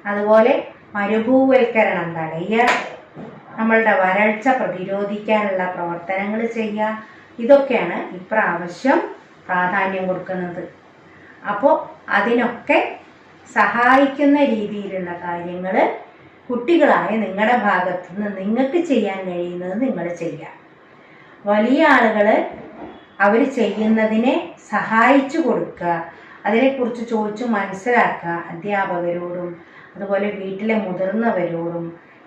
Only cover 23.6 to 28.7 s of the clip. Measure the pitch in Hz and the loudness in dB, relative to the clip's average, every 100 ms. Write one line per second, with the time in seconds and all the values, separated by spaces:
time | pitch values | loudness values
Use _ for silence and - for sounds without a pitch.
23.6 | 202 202 214 220 214 220 254 330 - - | -2 0 2 2 2 2 2 0 -4 -14
24.6 | - 208 185 220 240 277 262 330 247 196 | -6 -4 0 4 6 4 2 -2 0 0
25.6 | - - 175 170 - - - - 202 226 | -4 -6 -2 -2 -4 -16 -20 -8 0 4
26.6 | 269 269 233 226 226 214 214 208 240 208 | 2 2 -4 -4 -4 -4 -4 -4 -2 -2
27.6 | 190 190 247 240 - - 170 170 175 170 | -2 -6 0 2 2 -2 -6 -8 -8 -10
28.6 | 202 | -4